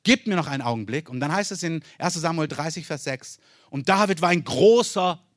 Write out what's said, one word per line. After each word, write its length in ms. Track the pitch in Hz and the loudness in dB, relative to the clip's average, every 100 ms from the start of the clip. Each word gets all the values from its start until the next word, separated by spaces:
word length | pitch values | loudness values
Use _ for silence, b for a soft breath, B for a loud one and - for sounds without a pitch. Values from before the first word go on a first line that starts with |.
gebt 240 | - 254 220 | 2 2 2
mir 80 | 180 | -2
noch 100 | 143 | -2
einen 160 | 139 | -4
Augenblick.“ 480 | 120 117 104 139 160 | -2 -4 -4 -6 -6
Und 120 | 127 | -6
dann 100 | 147 | -2
heißt 200 | 185 196 | -2 -4
es 120 | 185 | -6
in 180 | 170 160 - B | -6 -6 -8 B
erster 220 | 175 175 | -4 -2
Samuel 280 | 165 165 156 | -2 -2 -4
dreißig, 380 | - 160 175 - | -4 -6 -8 -10
Vers 180 | 147 | -8
sechs, 360 | - 131 - - b b b | -8 -10 -10 -20 b b b
„Und 180 | 139 135 | -4 2
David 320 | 196 208 170 | 4 4 2
war 100 | 175 | 2
in 120 | 175 | 2
großer 800 | - 127 202 233 226 202 180 170 _ | 0 4 6 6 4 0 -2 -2 _